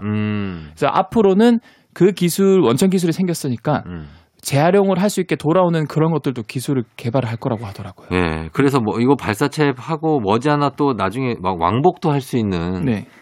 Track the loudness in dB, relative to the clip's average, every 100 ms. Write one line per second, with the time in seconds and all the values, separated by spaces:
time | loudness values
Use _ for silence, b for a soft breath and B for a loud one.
0 | -6 -2 -2 -4 -6 -8 -14 -2 0 0
1 | 0 2 4 4 4 2 b b b 2
2 | 2 4 0 2 4 4 4 4 2 2
3 | 0 -2 -2 -4 -4 -4 -2 -2 -4 -12
4 | -14 -20 b _ -2 2 4 4 4 2
5 | 0 -2 -2 -2 2 2 2 2 -2 0
6 | 2 2 -2 -4 -6 -8 -2 -2 -4 -8
7 | -4 -2 -2 -6 -6 -6 -8 -12 -16 -16
8 | -4 -2 0 -2 -6 0 0 2 0 0
9 | 2 2 0 -2 -2 0 -2 -2 -6 -4
10 | 0 0 2 0 2 0 0 0 -2 0
11 | -2 -2 -4 -4 -4 -2 0 2 2 2
12 | 0 -2 -2 -2 0 0 -2 -2 -2 -4
13 | -6 b